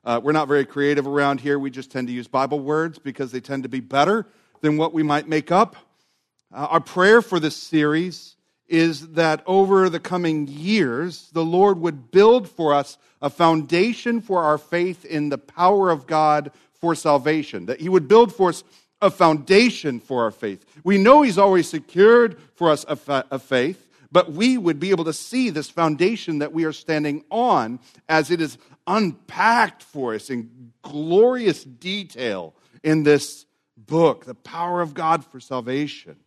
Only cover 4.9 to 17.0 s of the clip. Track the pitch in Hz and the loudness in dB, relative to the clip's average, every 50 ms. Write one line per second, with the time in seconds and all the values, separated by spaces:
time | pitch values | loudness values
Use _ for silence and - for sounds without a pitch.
4.9 | 160 160 156 147 147 151 151 151 156 156 147 - 170 190 233 - - - _ _ | -2 -2 -2 0 -2 -4 -2 -2 -4 -4 -2 0 2 2 2 0 -2 -20 _ _
5.9 | _ _ _ _ _ _ _ _ _ _ _ _ - 123 147 - 147 165 135 - | _ _ _ _ _ _ _ _ _ _ _ _ -12 -10 -6 -2 -2 -2 -2 -2
6.9 | - 180 180 202 220 240 - - 185 170 151 151 - - - - 165 156 147 147 | -2 2 4 6 6 6 4 2 -4 -2 -2 -4 -6 -8 -12 -2 0 0 0 2
7.9 | 151 160 180 185 160 - - - _ _ _ _ _ _ _ _ 165 165 165 165 | 0 -2 -4 -6 -10 -14 -20 -20 _ _ _ _ _ _ _ _ 0 2 2 0
8.9 | 156 139 156 160 156 165 165 160 156 151 - 185 185 196 196 190 196 190 185 185 | -2 -6 -14 -6 -2 0 0 0 0 -4 -4 0 2 2 4 4 4 4 4 2
9.9 | 165 165 - - 180 180 175 165 156 151 147 139 139 147 156 190 220 214 165 127 | 0 -4 -8 -6 -4 -2 -2 -2 -2 -2 -4 -6 -10 -8 -2 0 0 0 0 0
10.9 | 117 131 165 180 156 - - _ _ 165 165 165 170 180 196 202 190 170 160 170 | -2 -6 -6 -8 -10 -14 -20 _ _ -4 -2 0 2 4 4 4 2 0 -2 -6
11.9 | 151 139 123 _ - 190 208 226 240 254 196 165 _ - 165 151 143 143 135 - | -6 -6 -18 _ 4 6 6 6 6 4 0 -6 _ -4 0 2 2 0 0 -4
12.9 | - _ _ _ _ _ 151 143 - - 175 165 165 160 147 135 170 175 196 240 | -14 _ _ _ _ _ -8 -8 0 2 4 4 4 2 -2 -2 0 0 0 0
13.9 | 226 - - 240 233 233 - - 190 175 165 151 151 151 - _ 170 175 175 190 | -2 -6 -6 -6 -6 -6 -4 -2 -2 0 2 0 0 -2 -4 _ -4 -4 -2 -4
14.9 | 175 _ - - 160 151 147 147 143 - _ - _ 170 175 185 208 196 190 180 | -6 _ -12 -8 -6 -4 -4 -4 -6 -8 _ -16 _ 2 2 4 4 4 2 0
15.9 | 165 147 131 - 160 156 156 151 151 151 143 143 _ _ _ _ _ _ - 170 | 0 -2 -4 -4 0 0 2 2 2 0 -2 -6 _ _ _ _ _ _ -4 -4
16.9 | 160 - | -4 0